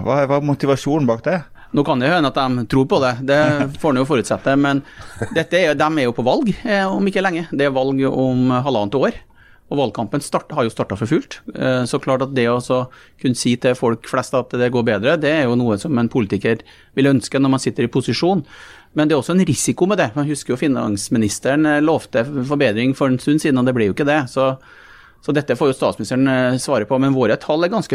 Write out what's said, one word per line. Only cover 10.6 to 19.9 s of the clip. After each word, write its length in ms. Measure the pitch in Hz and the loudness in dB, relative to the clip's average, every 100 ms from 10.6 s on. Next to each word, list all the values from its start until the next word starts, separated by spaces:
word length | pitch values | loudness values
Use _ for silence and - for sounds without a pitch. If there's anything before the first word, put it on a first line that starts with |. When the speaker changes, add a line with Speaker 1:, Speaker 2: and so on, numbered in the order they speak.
| 113 | -2
Speaker 2:
jo 60 | |
startet 240 | - 135 101 | -2 -6 -4
for 80 | 113 | 0
fullt. 300 | 170 - - - | 0 -2 -14 -14
Eh, 280 | - 131 127 120 | -4 -2 0 -2
så 120 | 143 | -4
klart 220 | - 131 135 | 0 -2 0
at 60 | |
det 140 | 131 117 | 0 0
å 60 | 123 | 0
så 260 | 123 127 123 - - _ | 0 -2 -2 -12 -20 _
kunne 160 | 135 123 | -2 0
si 140 | 120 120 | 0 0
til 120 | 131 123 | 0 2
folk 280 | 120 113 - | 0 -2 -4
flest 240 | 131 - | -6 -2
at 160 | 131 120 123 | -4 -2 -2
det 120 | 123 | 0
går 120 | 123 117 | 0 0
bedre, 280 | 104 120 165 | 0 0 0
det 80 | 147 | 2
er 140 | 156 123 | 0 2
jo 80 | 120 | 0
noe 180 | 120 101 | 0 -2
som 160 | 175 123 | -2 0
en 120 | 117 | 0
politiker 480 | 135 101 98 117 113 - - _ - | 0 -2 -2 0 -2 -4 -20 _ -2
vil 120 | 139 | 2
ønske 280 | 135 - 135 | 2 0 -2
når 140 | 135 | 0
man 80 | 131 | 0
sitter 240 | 127 - 117 | -2 -2 -2
i 40 | |
posisjon. 520 | 139 127 120 170 196 139 - - - - - | -2 -2 0 0 0 -4 -16 -20 -20 -10 -2
Men 80 | 151 | 2
det 80 | |
er 60 | 151 | 2
også 160 | 120 180 | 2 2
en 80 | 175 | 2
risiko 400 | 117 - - | 0 -2 0
med 140 | 180 | 0